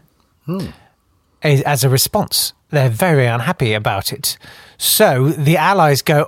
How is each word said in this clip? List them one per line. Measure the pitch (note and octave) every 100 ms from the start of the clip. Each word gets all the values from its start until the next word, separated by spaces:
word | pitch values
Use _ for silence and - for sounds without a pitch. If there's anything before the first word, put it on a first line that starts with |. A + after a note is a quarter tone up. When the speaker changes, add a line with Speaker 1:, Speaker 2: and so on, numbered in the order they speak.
| _ _ _ _ -
Speaker 1:
Hmm. | F#3+ A2+ - _ _ _ _ _ _
Speaker 2:
a-, | D#3 C#3
as | C#3+ C#3+ C3+
a |
response. | C3 - - - - - - _
They're | D3 C3
very | A2 F#3 D3 B2
unhappy | A#2+ B2+ F3+ A#2+
about | G#2+ A2 G2 -
it. | - - - - - - _
So | - - G#3+ C3 C3+
the | E3 C#3+ E3
Allies | E3+ G3 D#3 C#3
go, | - D3